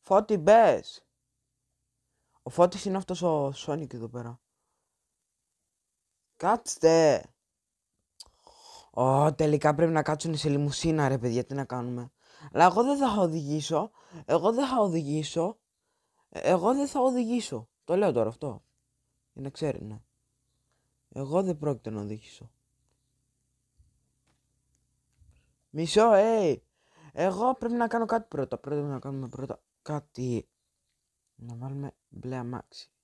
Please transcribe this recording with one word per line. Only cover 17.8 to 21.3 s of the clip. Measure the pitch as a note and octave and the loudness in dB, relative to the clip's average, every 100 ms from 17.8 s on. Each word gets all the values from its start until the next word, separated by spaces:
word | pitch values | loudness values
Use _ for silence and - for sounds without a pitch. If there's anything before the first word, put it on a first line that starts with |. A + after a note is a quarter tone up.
Το | - F3 | -2 0
λέω | G#3 | 2
τώρα | A#2+ A2 | 2 -2
αυτό. | A#2 D3 G#2+ _ _ _ _ _ _ _ | -4 -10 -12 _ _ _ _ _ _ _
Για | - | -14
να | C3+ | -14
ξέρει, | - D#3 - | -6 -6 -6
ναι. | G#2+ G#2+ _ _ _ _ _ _ _ _ _ _ _ | -10 -16 _ _ _ _ _ _ _ _ _ _ _
Εγώ | - C3+ | -12 -2